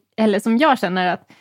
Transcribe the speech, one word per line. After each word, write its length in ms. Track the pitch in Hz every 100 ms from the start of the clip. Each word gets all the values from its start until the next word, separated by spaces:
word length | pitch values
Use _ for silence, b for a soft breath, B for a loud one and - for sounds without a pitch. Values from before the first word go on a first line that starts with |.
| _ -
eller 240 | 220 202
som 180 | 226 226
jag 200 | 311 262
känner 280 | 185 185 180
att 240 | 170 - b